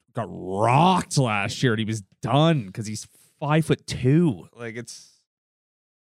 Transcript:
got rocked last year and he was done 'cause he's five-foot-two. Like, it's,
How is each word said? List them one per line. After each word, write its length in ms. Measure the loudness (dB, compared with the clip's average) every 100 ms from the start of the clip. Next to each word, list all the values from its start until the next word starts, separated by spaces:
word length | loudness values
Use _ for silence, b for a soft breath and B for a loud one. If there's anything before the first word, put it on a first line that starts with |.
| _
got 120 | -10 -10
rocked 880 | -10 -6 0 4 6 6 4 0 0
last 440 | 0 0 -4 -2
year 100 | 0
and 60 | 0
he 60 | -2
was 160 | -6 -10 _
done 480 | -2 2 4 2 -2
'cause 140 | -8 -10
he's 220 | -10 -14 _ _ _
five-foot-two. 1080 | 0 0 2 -2 -4 -2 2 4 2 -2 -10
Like, 220 | -16 -14 -12
it's, 340 | -14 -18 -20 _ _ _ _ _ _ _ _ _ _